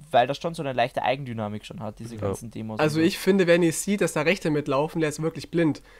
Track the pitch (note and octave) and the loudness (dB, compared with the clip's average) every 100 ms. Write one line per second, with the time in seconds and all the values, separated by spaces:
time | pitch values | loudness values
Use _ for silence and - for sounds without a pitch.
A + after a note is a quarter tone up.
0 | - A#2+ B2+ C#3+ E3+ E3+ C#3 B2 A#2+ - | 2 4 4 0 -6 -6 -4 -2 -2 0
1 | - C#3 B2+ A2+ G#2 G#2+ - F#3+ G#2+ - | -2 -2 -4 -6 -6 -6 -10 -10 -10 -10
2 | A#2 A2+ - - A#2 A2 A2 A2 D3+ D3+ | -12 -6 -4 -4 -8 -10 -8 0 0 2
3 | E3+ - F#3+ G3 F3 F3 E3+ D#3 - G#3 | 0 2 2 4 6 6 4 2 -2 0
4 | F3+ D#3+ D3 D#3 E3 D3 C#3+ C3+ D#3 E3 | 0 2 0 0 0 0 0 0 0 0
5 | D#3 D3 D#3+ D#3 - E3+ D#3+ C#3 - | -2 -2 -6 -6 -4 2 2 0 -8